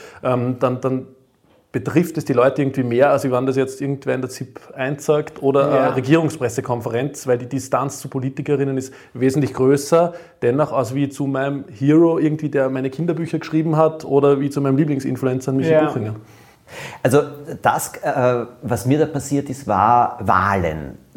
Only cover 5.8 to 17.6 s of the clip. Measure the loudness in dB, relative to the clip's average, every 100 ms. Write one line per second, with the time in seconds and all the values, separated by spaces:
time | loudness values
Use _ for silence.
5.8 | 2 0 2 2 2 -2 -4 -4 -4 -4
6.8 | -2 -2 -4 -4 -2 -2 -2 -8 -2 -2
7.8 | -2 -8 -10 -6 -6 -6 -2 0 0 -2
8.8 | -6 -12 -16 -2 0 2 0 2 4 4
9.8 | 4 2 2 -2 -18 -4 0 2 0 0
10.8 | -2 -2 -4 -4 -4 -2 -2 -4 -8 -2
11.8 | 4 6 6 4 0 -2 -2 0 0 0
12.8 | -4 -4 -4 -4 -2 -4 -2 -2 2 4
13.8 | 2 2 0 4 4 4 0 -2 0 2
14.8 | 2 0 -4 -2 -2 -2 -2 0 2 4
15.8 | 2 -2 -6 -8 -14 -20 -20 _ -20 -18
16.8 | -16 -4 2 2 2 -4 -14 -4